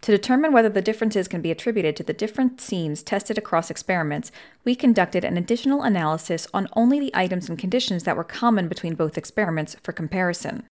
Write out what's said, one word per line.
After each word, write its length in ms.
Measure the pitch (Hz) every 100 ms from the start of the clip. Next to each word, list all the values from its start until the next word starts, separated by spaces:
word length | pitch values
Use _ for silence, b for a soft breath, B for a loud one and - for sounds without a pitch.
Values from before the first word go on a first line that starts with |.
To 100 | -
determine 400 | 202 202 254 311
whether 160 | 262 226
the 140 | 208
differences 440 | 190 220 220 208 185
can 140 | 175
be 100 | 160
attributed 460 | 160 - 220 160 151
to 60 |
the 100 | 160
different 480 | - 214 214 254 254
scenes 420 | - 190 160 151
tested 360 | - 202 202 190
across 320 | - 165 165
experiments, 600 | 160 - 185 156 147 - B B B
we 120 | -
conducted 500 | 254 285 208 180 185
an 140 | - 175
additional 440 | 175 233 269 285
analysis 640 | 254 190 156 160 - 165 -
on 160 | 185 196
only 260 | - 233 285
the 100 | 277
items 340 | - 185 180 180
and 100 | 165
conditions 460 | 190 240 247 180
that 100 | 180
were 80 | 156
common 460 | 170 - 233 214 170
between 260 | 175 170
both 220 | 165 160 156
experiments 580 | - - 202 160 151 -
for 100 | -
comparison. 720 | - 156 190 180 175 - - -